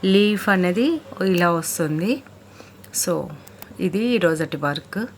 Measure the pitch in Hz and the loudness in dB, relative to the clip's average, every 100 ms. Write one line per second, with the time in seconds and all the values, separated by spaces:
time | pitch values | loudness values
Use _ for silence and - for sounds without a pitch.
0 | 190 190 208 208 - 190 180 180 269 330 | 6 6 6 2 2 2 2 2 0 0
1 | - - 190 180 175 170 160 - 160 151 | -6 -4 0 2 2 0 -2 -4 -2 -2
2 | 180 269 - - - - - - - - | -2 -4 -6 -20 -20 -20 -20 -20 -12 -6
3 | - 165 139 151 - - - - 185 180 | -2 -2 -4 -12 -18 -20 -20 -6 -4 0
4 | 233 233 175 160 160 147 147 143 - 190 | 0 2 2 0 -2 -2 -4 -4 -8 -10
5 | 240 | -10